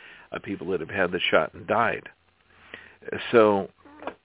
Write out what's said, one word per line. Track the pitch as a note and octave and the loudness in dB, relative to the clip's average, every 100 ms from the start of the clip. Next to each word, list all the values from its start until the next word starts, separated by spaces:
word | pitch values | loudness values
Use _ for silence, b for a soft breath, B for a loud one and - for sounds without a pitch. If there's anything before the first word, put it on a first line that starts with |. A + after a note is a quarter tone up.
| B B B | B B B
of | - | -12
people | - F#2 E2+ | -10 -10 -6
that | F#2 | -6
have | D#2+ | -4
had | E2+ F2+ | -2 0
the | F2+ | 0
shot | - G2 D#2 | 0 2 0
and | F2 E2+ | -4 -2
died. | G#2 A2+ - - - _ _ _ B B B B B - - - | 0 0 -2 -10 -20 _ _ _ B B B B B -12 -10 2
So, | A#2+ G#2+ G2+ F#2 _ - - - - | 6 6 4 0 _ -20 -16 -16 -16